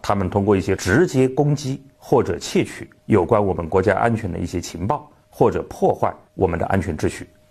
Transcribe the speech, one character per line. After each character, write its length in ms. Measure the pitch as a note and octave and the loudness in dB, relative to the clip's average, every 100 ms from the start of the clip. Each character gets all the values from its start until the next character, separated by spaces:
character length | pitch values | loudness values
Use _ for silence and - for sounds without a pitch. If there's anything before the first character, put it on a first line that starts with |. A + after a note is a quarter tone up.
他 120 | - | -2
们 160 | G2+ F2+ | -2 0
通 160 | G2+ G2 | 0 2
过 100 | F#2+ | 2
一 60 | |
些 140 | F2 F#2+ | 2 -2
直 320 | F#2+ A#2 F3+ | 2 2 2
接 200 | C3 C3 | 2 0
攻 280 | C3 D3 D3 | 2 0 0
击 280 | C3 C#3 - _ | -4 -8 -12 _
或 240 | - C3+ | 0 0
者 160 | F#2+ E2 | 0 -4
窃 260 | - F#3+ | -2 -2
取 240 | G#2+ - A2+ _ - | -2 -6 -18 _ 0
有 180 | G#2 E2 | 2 4
关 180 | G#2+ | 2
我 80 | G2 E2+ | 2 -2
们 120 | D#2+ | 0
国 140 | F#2+ | 2
家 140 | G2 G2 | 2 2
安 200 | A#2 A2 | 2 0
全 160 | G2 | -4
的 60 | F2 | -6
一 80 | F2 | -6
些 160 | F2 | -6
情 240 | - E2 G2+ | -8 -6 -4
报， 260 | D3 - _ _ | -4 -8 _ _
或 200 | - A#2+ | 2 2
者 140 | E2 | 2
破 300 | - - F#3 - | -6 -2 -2 0
坏 180 | G2+ - _ - | -2 -4 _ -2
我 100 | F#2 | 0
们 140 | E2+ | 0
的 60 | - | 0
安 120 | F#2+ | 0
全 160 | F2+ D2+ | -2 -2
秩 140 | F2+ | -4
序。 180 | - - _ _ | -4 -16 _ _